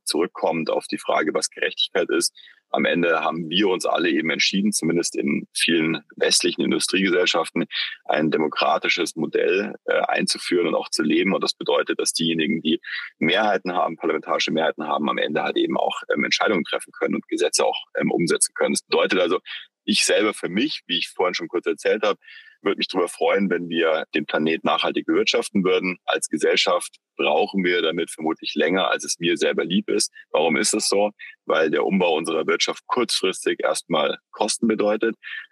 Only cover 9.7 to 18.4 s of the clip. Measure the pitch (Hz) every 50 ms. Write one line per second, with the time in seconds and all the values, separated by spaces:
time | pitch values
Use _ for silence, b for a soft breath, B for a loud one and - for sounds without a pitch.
9.7 | - - - - - - - - - - - - - - - - 87 87 87 80
10.7 | - - - - - - 78 76 80 85 90 95 87 76 - - - - - 73
11.7 | 71 71 78 - 82 - - - - - 82 82 82 82 78 73 80 82 - 80
12.7 | - - B B B B B B B B - 80 90 101 110 107 101 95 - 92
13.7 | 87 90 78 80 82 - - 80 78 78 76 82 82 78 - - - 80 78 76
14.7 | - - 78 76 71 71 76 71 - - - - 76 78 - - - - - -
15.7 | - - - - - - - - - - - - - - 87 95 107 85 71 -
16.7 | - - - - - - - - - - - - - - - - - - - -
17.7 | - - - _ - - - - - - 85 76 76 -